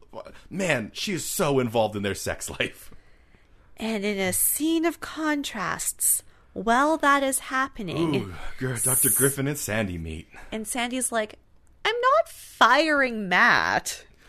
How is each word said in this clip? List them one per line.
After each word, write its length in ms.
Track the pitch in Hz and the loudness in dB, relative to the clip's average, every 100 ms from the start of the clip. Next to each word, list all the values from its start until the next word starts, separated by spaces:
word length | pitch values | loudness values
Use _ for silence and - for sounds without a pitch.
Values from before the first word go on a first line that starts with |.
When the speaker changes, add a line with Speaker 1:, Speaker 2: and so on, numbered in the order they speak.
| - - - - - | -18 -16 -16 -18 -12
Speaker 1:
man, 420 | 170 180 127 104 | -4 -2 -2 -4
she 180 | - - | -8 -6
is 120 | 170 | -4
so 340 | - - 156 135 | -4 0 2 2
involved 380 | 120 117 107 104 | 2 2 2 0
in 60 | |
their 120 | 98 | -4
sex 340 | 92 101 80 - | -4 -6 -6 -8
life. 420 | - - - - - - - _ - _ - - - | -6 -6 -8 -18 -20 -20 -20 _ -20 _ -20 -20 -8
Speaker 2:
And 280 | 220 214 | -4 -2
in 140 | 208 196 | -2 -2
a 140 | 185 | -2
scene 520 | 180 - - 311 330 330 | 0 0 0 0 2 0
of 140 | 320 | -2
contrasts, 1200 | - 311 311 294 269 220 170 - - - - - - - _ | -10 -4 -2 -2 -4 -6 -4 -4 -4 -2 0 0 -4 -20 _
while 420 | 190 202 240 294 320 | -4 2 4 4 4
that 240 | 285 277 | 4 4
is 160 | 269 262 | 2 -2
happening, 720 | - 262 269 - 185 156 165 135 | -2 -4 -4 -6 -4 -2 0 0
Speaker 1:
Ooh, 180 | 98 90 - - | -2 -6 -6 -4
gr-, 160 | 127 117 | -4 -2
Doctor 280 | 127 131 131 | 0 2 2
Griffin 360 | - 135 135 135 | 4 2 2 -2
and 120 | 147 | -2
Sandy 400 | - 107 98 85 | -2 -2 -2 -4
meet. 300 | 82 80 - - - | -6 -10 -12 -18 -10
Speaker 2:
And 160 | 220 214 | -8 -6
Sandy's 460 | 247 240 254 240 | -4 -4 -4 -2
like, 220 | 233 214 - _ - - _ | -2 -4 -10 _ -20 -20 _
"I'm 100 | 403 480 508 605 | -2 2 4 4
not 140 | 622 | 2
firing 1000 | - - - 233 269 320 285 254 226 190 | -6 -6 4 6 6 4 2 2 -2 0
Matt. 760 | 180 233 139 82 107 - - - - | 4 6 6 4 0 -2 -12 -14 -20